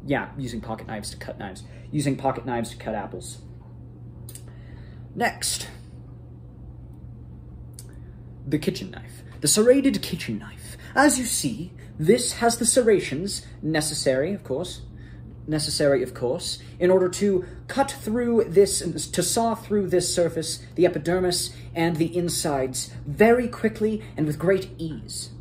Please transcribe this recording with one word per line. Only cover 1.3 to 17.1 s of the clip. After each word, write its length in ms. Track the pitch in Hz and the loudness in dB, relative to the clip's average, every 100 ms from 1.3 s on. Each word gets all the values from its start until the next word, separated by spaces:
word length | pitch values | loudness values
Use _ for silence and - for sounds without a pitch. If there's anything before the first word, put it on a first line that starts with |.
| - | -10
knives. 240 | 98 95 - - - | -10 -12 -16 -16 -6
Using 260 | 147 143 131 | -2 0 0
pocket 280 | 135 123 131 | 0 -2 -2
knives 260 | 120 113 | -2 -4
to 60 | - | -6
cut 160 | - | -6
apples. 480 | 107 95 92 - - - - - - - - - - - - - - - - - - - - | -6 -6 -10 -10 -14 -16 -18 -18 -18 -18 -16 -16 -16 -16 -14 -16 -16 -16 -16 -16 -16 -12 -2
Next. 540 | 233 - - - - - - - - - - - - - - - - - - - - - - - - - - - - - - - - | -2 0 -4 -4 -6 -12 -16 -16 -16 -16 -16 -18 -18 -16 -16 -16 -16 -16 -16 -16 -16 -16 -16 -16 -14 -14 -16 -16 -16 -16 -16 -12 -2
The 140 | 147 | 0
kitchen 320 | - 180 185 | 0 -2 -8
knife. 320 | - - - - - | -12 -14 -16 -16 -2
The 80 | - | 2
serrated 540 | - 233 277 269 202 | 6 8 8 6 2
kitchen 340 | - 175 - 107 | -4 -4 -4 -6
knife. 380 | - - - - - | -8 -14 -14 -14 -2
As 240 | - 294 254 | 6 6 6
you 80 | 233 | 0
see, 460 | - 143 113 175 - - - | -2 -2 -4 -8 -12 -16 0
this 360 | 156 233 - | 6 6 4
has 240 | - 233 226 | 2 2 4
the 80 | 233 | 4
serrations 800 | 262 226 190 - 135 196 - - - | 6 8 6 4 -4 -4 -6 -10 -6
necessary, 720 | 151 156 151 151 139 131 160 | 0 0 0 2 2 4 2
of 100 | 202 | -2
course, 380 | - 131 185 - - - - - - - - | -4 -4 -4 -8 -14 -16 -16 -16 -16 -14 -4
necessary, 560 | 151 151 - 147 135 | -2 0 4 6 6
of 100 | 127 | 2
course, 460 | 117 123 165 - - - - | -2 -2 0 -4 -8 -12 2
in 120 | 180 | 6
order 160 | 185 | 6
to 380 | 180 | 6